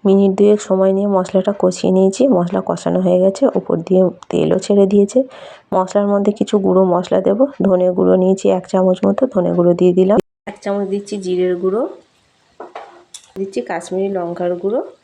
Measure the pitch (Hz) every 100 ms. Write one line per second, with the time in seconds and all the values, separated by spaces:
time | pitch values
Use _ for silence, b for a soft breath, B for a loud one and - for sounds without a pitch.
0 | 208 196 196 190 202 208 - 190 190 190
1 | 202 196 185 190 190 202 185 180 - 185
2 | 190 196 262 196 175 190 185 175 170 175
3 | 185 180 190 196 262 196 185 170 165 185
4 | 185 - - - 160 180 - 202 196 202
5 | 202 254 269 B B B B 185 185 208
6 | 202 202 202 208 202 208 190 185 190 175
7 | 180 185 190 202 285 - 196 185 180 180
8 | 185 185 185 190 196 185 180 190 185 185
9 | 196 202 262 202 175 175 175 175 180 180
10 | 185 214 - _ - - 208 202 196 202
11 | 202 208 185 180 180 180 185 208 320 -
12 | _ _ _ _ _ _ - - - -
13 | _ - _ - 196 220 240 175 175 185
14 | 196 196 170 175 175 175 190 240 - -